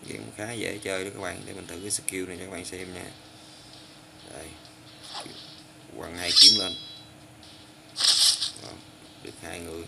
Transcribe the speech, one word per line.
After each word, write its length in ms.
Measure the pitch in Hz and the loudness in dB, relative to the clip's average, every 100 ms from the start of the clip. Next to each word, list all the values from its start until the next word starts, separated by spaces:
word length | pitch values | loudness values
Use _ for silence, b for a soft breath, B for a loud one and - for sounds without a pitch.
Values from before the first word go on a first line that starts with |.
| 98 | -10
Game 160 | - 110 110 | -10 -10 -8
khá 160 | 107 | -6
dễ 260 | 117 90 101 | -4 -4 -4
chơi 220 | 98 95 | -2 -2
đó 60 | 95 | -4
các 60 | 98 | -6
bạn, 200 | 92 90 95 | -6 -6 -10
để 60 | |
mình 140 | 98 90 | -10 -10
thử 140 | 85 | -10
cái 100 | 101 | -4
skill 360 | - - 95 92 | -2 -2 -4 -4
này 100 | 87 | -6
cho 60 | |
các 60 | 92 | -8
bạn 140 | 90 | -8
xem 300 | 90 92 90 | -8 -8 -8
nha. 100 | 90 - - - - - - - - - - - - - | -10 -10 -14 -18 -20 -18 -18 -18 -18 -20 -20 -20 -20 -16
Đây. 140 | 71 80 80 - - - - - - - - - - - - - - | -14 -14 -16 -20 -20 -20 -18 -14 -12 -12 -14 -16 -18 -20 -20 -16 -12
Quăng 200 | 82 87 | -10 -4
hai 140 | 90 85 | 6 12
kiếm 120 | - 104 | 12 12
lên. 140 | 92 85 - - - - - - - - - - - - - - - - - - | 2 -4 -12 -16 -18 -20 -20 -20 -20 -20 -20 -20 -14 2 6 8 6 6 -2 -4
Đó, 60 | - - - - - - | -12 -14 -16 -20 -20 -14
được 120 | - - | -14 -12
hai 180 | 82 92 | -10 -8
người. 220 | 85 82 | -8 -8